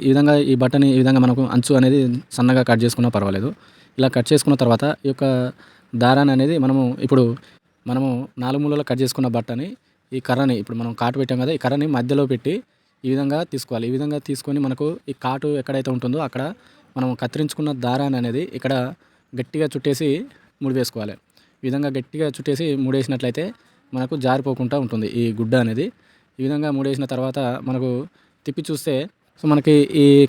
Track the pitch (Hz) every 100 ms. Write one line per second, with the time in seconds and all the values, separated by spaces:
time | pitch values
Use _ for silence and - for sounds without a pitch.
0 | 135 135 147 147 139 131 127 139 139 131
1 | 127 135 127 127 131 123 120 139 131 139
2 | 131 123 - - 127 127 127 117 120 -
3 | 120 107 98 98 120 - _ _ _ -
4 | 131 127 120 151 - 135 123 113 143 151
5 | 139 131 135 127 127 - - _ _ 117
6 | 120 131 143 131 139 165 131 135 123 123
7 | - 135 120 123 - _ _ _ - 127
8 | 135 123 135 - 123 139 147 147 143 127
9 | 131 - 127 117 123 120 165 262 _ _
10 | _ 131 - 127 139 117 104 117 120 113
11 | 120 135 131 127 127 160 127 139 151 135
12 | 123 143 135 127 139 196 - _ _ _
13 | 127 135 139 147 175 135 - 117 117 131
14 | 147 147 139 135 - 143 135 131 151 180
15 | - 135 131 135 147 147 131 135 135 127
16 | 127 143 143 127 143 214 _ _ _ -
17 | 127 123 123 147 151 - 151 135 123 131
18 | 139 131 120 120 175 131 131 135 127 170
19 | _ _ _ 123 127 156 156 135 143 135
20 | 156 147 269 - _ - 139 131 123 117
21 | 104 95 _ _ _ _ 131 135 143 131
22 | 127 151 151 131 143 139 165 139 131 135
23 | 127 127 123 117 180 240 _ _ _ 127
24 | 127 156 127 135 127 131 123 143 127 113
25 | 107 117 117 107 113 127 117 110 185 -
26 | _ _ _ - 131 147 151 139 135 135
27 | 135 127 131 131 127 123 131 127 131 123
28 | 156 _ _ _ - 143 147 151 - 131
29 | 165 _ _ _ 156 147 139 147 143 160
30 | 143 139